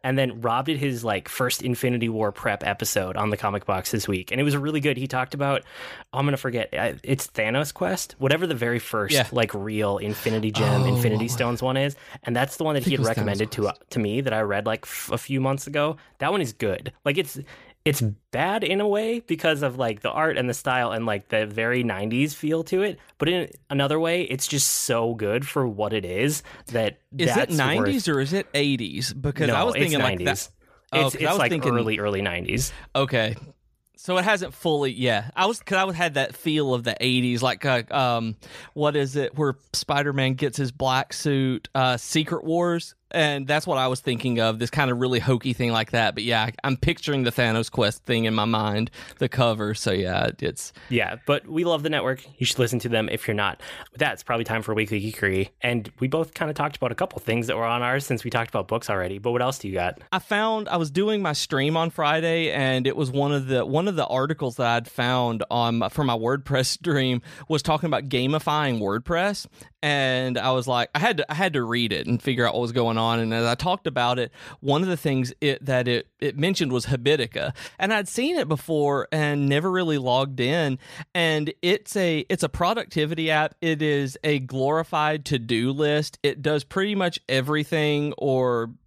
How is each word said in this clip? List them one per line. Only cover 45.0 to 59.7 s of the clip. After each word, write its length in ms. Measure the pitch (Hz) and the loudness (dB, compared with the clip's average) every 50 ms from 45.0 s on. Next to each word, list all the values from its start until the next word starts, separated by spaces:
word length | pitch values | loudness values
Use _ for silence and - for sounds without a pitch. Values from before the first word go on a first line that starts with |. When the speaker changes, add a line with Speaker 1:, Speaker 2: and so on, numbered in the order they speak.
Speaker 2:
really 180 | 127 127 127 117 | 0 2 2 2
hokey 340 | - 135 131 117 - 135 | 2 2 2 2 2 -2
thing 200 | 120 - 127 120 | -2 0 0 0
like 180 | 117 113 110 - | 0 0 0 0
that. 240 | - 117 113 101 78 | 2 2 2 2 0
But 80 | 110 | -2
yeah, 200 | 107 120 117 113 107 | -2 0 2 2 2
I, 80 | 117 - - | 0 -4 -4
I'm 140 | - 135 135 | -2 -2 -2
picturing 480 | - - - 170 - - - 143 135 127 | 0 0 -2 -2 -2 -2 -2 0 0 0
the 80 | 120 | 0
Thanos 360 | - - 120 117 110 113 113 - | 2 2 2 2 2 0 0 -2
Quest 360 | - - 113 101 110 - _ | 0 2 2 2 0 -2 _
thing 200 | - 123 113 113 | 0 0 2 2
in 100 | 110 110 | 2 2
my 100 | 107 104 | 2 2
mind, 440 | 113 113 107 107 107 101 107 113 117 - - - - - - | 2 2 0 0 0 0 0 -2 -4 -6 -14 -18 -18 -6 -4
the 100 | 143 123 | -4 -2
cover. 460 | - - 123 117 110 110 107 104 110 | 2 2 2 2 2 0 -2 -4 -4
So 160 | - - 110 | -2 0 0
yeah, 400 | 95 92 95 90 92 95 - - - - | 0 0 0 0 0 0 0 0 -2 -2
it's 340 | - 82 - - - - _ - - - | -6 -6 -4 -6 -14 -14 _ -20 -8 -2
Speaker 1:
Yeah, 260 | 123 117 104 90 104 127 - | 0 0 0 0 -4 -6 -2
but 220 | - 143 - - - | 0 0 0 -2 -4
we 160 | 156 160 175 | -2 0 2
love 180 | 175 165 151 | 2 0 0
the 80 | 143 156 | 0 -2
network. 340 | 156 143 101 127 131 131 - - - - | -2 0 0 -2 -4 -4 -8 -20 -6 -2
You 80 | 127 | -2
should 140 | 123 - - | -2 2 2
listen 180 | 123 113 123 120 | 2 2 2 -2
to 100 | - 120 | 0 2
them 200 | 117 110 110 - | 2 2 2 0
if 180 | - 110 - | -2 -4 -2
you're 80 | - 110 | -2 0
not. 260 | 104 101 98 - - - - - - - - | 0 0 0 -2 -4 -14 -16 -16 -16 -18 -18
With 80 | _ 131 | _ -2
that, 140 | 151 139 | -2 -2
it's 100 | 104 - | -2 -4
probably 220 | - - 120 117 117 | -4 -4 -2 -2 0
time 180 | 113 113 113 | -2 -2 -2
for 120 | 107 - 110 | -2 0 0
Weekly 240 | 107 110 101 113 104 | 0 0 0 0 -4
Geekery. 460 | 98 110 104 - 104 98 95 95 98 - _ _ | -4 -4 -4 0 0 2 2 2 0 -2 _ _
And 300 | - 123 120 120 104 113 - - | -2 0 0 0 -4 -6 -6 -4
we 80 | 131 | -2
both 280 | 131 139 160 165 156 - | 0 0 0 -2 -2 -4
kinda 200 | - 170 151 147 | -4 -4 -4 -2
talked 220 | 147 147 151 - | -2 -2 -2 -2
about 160 | - 135 120 | -4 -4 -4
a 20 | 113 | -2
couple 240 | - 180 185 - - | -2 -4 -4 -4 -8
things 300 | - - 113 120 117 117 | -2 0 0 0 0 0
that 80 | - | -2
were 80 | 107 117 | 0 0
on 180 | 113 120 120 | 0 0 0
ours 240 | 123 123 131 139 139 | 0 0 0 0 0
since 160 | - 135 110 | -2 -4 -2
we 80 | - 120 | -2 -2
talked 200 | - 120 117 - | 0 0 -2 0
about 180 | - 104 92 - | -2 -4 -2 0
books 200 | 117 113 - - | -2 -2 0 0
already. 300 | 104 95 90 90 98 101 | 0 0 0 -2 -4 -4
But 140 | 104 120 | -2 -2
what 100 | 120 123 | 0 2
else 160 | 123 131 135 - | 0 0 -2 -4
do 80 | - | -6
you 80 | 98 | -4